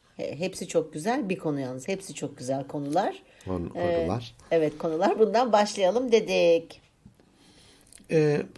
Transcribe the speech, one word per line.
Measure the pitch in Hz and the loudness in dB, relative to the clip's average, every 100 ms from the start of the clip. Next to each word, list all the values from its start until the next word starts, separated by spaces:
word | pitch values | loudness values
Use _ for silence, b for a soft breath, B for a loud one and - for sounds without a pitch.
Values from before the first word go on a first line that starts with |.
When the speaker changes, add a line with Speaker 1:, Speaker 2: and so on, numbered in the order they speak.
| _ - | _ -12
Speaker 1:
He-, | - 135 | -10 -6
hepsi | 180 185 185 | -6 -6 -4
çok | 170 160 | -2 -2
güzel | 165 170 254 214 | -4 -2 -2 -2
bir | 190 | -4
konu | 160 143 | -4 -4
yalnız. | 131 131 131 | -4 -8 -6
Hepsi | 190 - | -8 -8
çok | 147 139 - | -10 -10 -8
güzel | 127 135 135 | -6 -4 -4
konular. | 151 143 156 226 381 - b b | -6 -2 0 0 -4 -12 b b
Speaker 2:
Kon-, | 92 85 - | -6 -6 -4
Speaker 1:
E, | 175 170 | -2 0
Speaker 2:
konular. | - 110 120 - - | 0 -2 -6 -14 -2
Speaker 1:
evet, | 165 151 151 | 0 0 -2
konular. | 170 160 196 370 | -4 0 2 4
Bundan | 214 208 254 | 2 2 4
başlayalım | 208 208 - 185 208 262 | 4 4 2 2 2 4
dedik. | 220 170 185 175 165 165 - _ _ - _ _ b b b b b b - - | 2 4 4 6 4 2 -14 _ _ -20 _ _ b b b b b b -20 -2
Speaker 2:
E, | 165 151 147 - | 2 2 2 -2